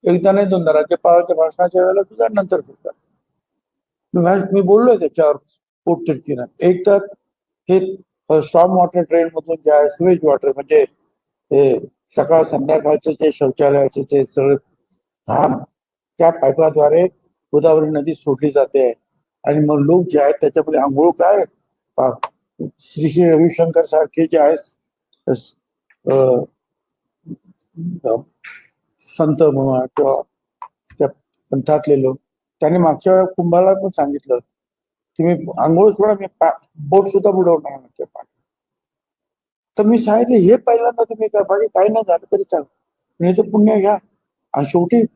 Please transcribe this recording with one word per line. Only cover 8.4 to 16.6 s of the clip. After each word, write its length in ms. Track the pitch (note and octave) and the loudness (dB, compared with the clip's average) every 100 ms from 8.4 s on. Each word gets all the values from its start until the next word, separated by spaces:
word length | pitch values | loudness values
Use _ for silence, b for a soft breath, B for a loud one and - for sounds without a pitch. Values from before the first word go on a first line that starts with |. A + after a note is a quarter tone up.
स्टॉर्म 280 | D3+ E3+ F#3 | 2 2 2
वॉटर 300 | F#3 F3 F3+ | 2 0 -2
ड्रेन 280 | D#3+ E3 E3 | 0 0 0
मधून 220 | D#3+ D#3+ D#3+ | -6 -8 -4
जे 80 | D3+ | 0
आहे, 180 | D3 D3 | 2 2
सिवेज 280 | D3 F3+ E3+ | 0 0 2
वॉटर, 260 | D#3 C3+ C#3 | 0 0 -2
म्हणजे 340 | C3 C#3 D3+ C3 _ _ _ _ _ - | -4 0 0 0 _ _ _ _ _ -2
हे 260 | C#3 C3+ A#2+ - _ _ - | 2 2 0 -6 _ _ -6
सकाळ 260 | C3+ E3 | 0 0
संध्याकाळचं 680 | D#3 C#3+ C3+ D#3 D3 D3+ D#3 | 0 -4 -2 -2 0 -2 -4
जे 200 | D3 D#3 | -2 -2
शौचालयाचं 680 | - C3+ - C#3+ C#3+ C3+ C#3 | 0 -4 0 0 0 -2 -4
जे 220 | C#3 C#3 | -4 -2
सगळं 300 | B2+ D3 C#3 C3+ - _ _ _ _ _ - | -2 -2 -2 -2 -6 _ _ _ _ _ -6
घाण 300 | B2+ C4 - - _ _ _ _ - | -2 -2 -4 -12 _ _ _ _ 0
त्या 120 | E3 | 0
पाईपाद्वारे 760 | E3 C3+ C#3 | 2 -2 0